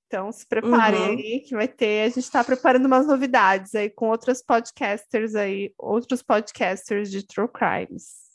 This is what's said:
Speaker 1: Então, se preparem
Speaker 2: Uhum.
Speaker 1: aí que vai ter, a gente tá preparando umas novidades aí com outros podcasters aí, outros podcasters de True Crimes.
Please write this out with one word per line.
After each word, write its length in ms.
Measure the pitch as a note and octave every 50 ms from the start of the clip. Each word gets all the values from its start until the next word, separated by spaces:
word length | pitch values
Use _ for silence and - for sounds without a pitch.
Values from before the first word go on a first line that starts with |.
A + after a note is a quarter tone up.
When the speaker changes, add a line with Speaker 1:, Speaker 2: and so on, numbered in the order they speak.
| _ _
Speaker 1:
Então, 240 | - F#3+ F#3+ G#3
se 120 | A#3 - - _
preparem 520 | - A3 A3 A3+ A#3+ A#3 A3+ A3 G#3+ G#3+
Speaker 2:
Uhum. 60 | F#3 G3 A3 B3+
Speaker 1:
aí 220 | A#3 G#3+ A#3 C4+
que 120 | - - C4
vai 120 | G#3+ G#3+ C4
ter, 380 | - - A#3+ G#3+ G#3 G#3+ G#3+
a 40 | A3+
gente 220 | A#3+ B3+ B3 -
tá 120 | - C#4 A#3+
preparando 420 | - B3+ B3+ - C#4 B3+ B3+ B3+ C4+
umas 180 | C4 B3+ C4+
novidades 720 | D4+ C#4 C4 C4+ C4 B3 A#3+ G#3 F#3+ G3 G3 F#3+ - -
aí 120 | G#3+ G#3 G#3+
com 220 | - - A#3 A3
outros 320 | A3 A3+ - - B3+ B3+
podcasters 920 | - - C4 A#3 A#3 - - - C#4 G#3 G3+ G#3+ - _ - A3+ G#3+ A3+ G#3+
aí, 360 | G#3+ G#3 G3 G3 G3 G3+ - - -
outros 460 | - - G#3 A#3 A#3+ - C4 B3 -
podcasters 880 | - A#3+ G#3 A3 - - - A3+ F3+ F#3+ G3 - - G#3+ G3+ G#3 G3+
de 100 | G3 G3 G3+ -
True 200 | - - G3+ A#3+
Crimes. 640 | - - A3+ F3+ F#2+ - F#2 - - - - - - - - _ _